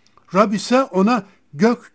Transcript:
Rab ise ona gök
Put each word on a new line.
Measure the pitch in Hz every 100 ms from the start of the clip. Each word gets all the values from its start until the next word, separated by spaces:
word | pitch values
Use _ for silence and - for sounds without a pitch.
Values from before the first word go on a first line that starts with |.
| _ _ _
Rab | 180 214
ise | 202 - 247
ona | 269 185 196 247 190 _ _
gök | 143 214 240 -